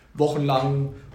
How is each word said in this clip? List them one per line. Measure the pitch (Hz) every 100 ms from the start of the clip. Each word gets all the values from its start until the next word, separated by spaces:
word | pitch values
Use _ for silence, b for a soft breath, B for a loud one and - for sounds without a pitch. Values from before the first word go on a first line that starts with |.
| B
wochenlang | - 147 147 143 131 139 139 139 B B